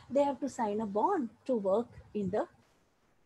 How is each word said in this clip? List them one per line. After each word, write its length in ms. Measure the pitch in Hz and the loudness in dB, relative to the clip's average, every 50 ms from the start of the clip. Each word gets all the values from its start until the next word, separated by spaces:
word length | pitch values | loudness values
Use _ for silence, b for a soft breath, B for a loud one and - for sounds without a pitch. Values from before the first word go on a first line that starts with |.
| B B | B B
they 140 | 247 277 285 | 0 2 2
have 160 | 285 277 240 | 2 0 -2
to 80 | 294 262 | -4 -6
sign 320 | - - 240 208 202 214 | -4 -2 -2 -2 -2 -2
a 60 | 226 | -2
bond 420 | 208 196 214 240 330 403 359 247 226 - _ - | -2 0 0 2 2 2 0 -2 -2 -6 _ -4
to 120 | - 254 | -2 0
work 320 | 226 196 190 190 214 240 - - - - - - | 0 2 2 2 2 0 -2 -6 -20 -16 -8 -6
in 160 | 208 202 185 | -4 -2 -2
the, 160 | 190 214 311 - - _ _ _ _ _ _ _ _ _ _ _ _ _ _ | 0 -2 -2 -4 -6 _ _ _ _ _ _ _ _ _ _ _ _ _ _